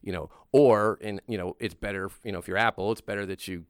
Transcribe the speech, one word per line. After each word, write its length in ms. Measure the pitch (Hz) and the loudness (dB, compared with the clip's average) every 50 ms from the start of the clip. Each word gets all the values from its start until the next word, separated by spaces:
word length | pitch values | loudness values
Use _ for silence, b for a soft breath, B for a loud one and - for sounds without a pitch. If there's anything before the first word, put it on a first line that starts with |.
you 80 | - 98 | -10 -8
know, 180 | 92 85 73 - B B B B | -8 -6 -8 -10 B B B B
or, 480 | - 139 147 127 110 104 104 110 101 - | 6 8 8 8 8 6 4 2 0 -2
and, 200 | - 107 101 98 - - | -6 -8 -10 -10 -8 -8
you 100 | 113 95 | -6 -6
know, 180 | 87 90 - - | -6 -6 -6 -6
it's 140 | 113 101 85 | -8 -8 -8
better, 360 | - - 101 98 95 95 95 - - - | -8 -8 -8 -6 -6 -8 -8 -10 -12 -12
you 80 | 104 | -10
know, 60 | 98 87 | -10 -8
if 80 | - - | -8 -4
you're 80 | 92 | 0
Apple, 340 | 101 113 113 - - 92 107 | 0 0 0 0 -2 -4 -4
it's 100 | 110 - | -4 -4
better 240 | - - 101 101 101 | -6 -6 -6 -6 -4
that 200 | 95 95 - - | -6 -8 -10 -8
you, 180 | - 92 87 85 | -10 -10 -10 -12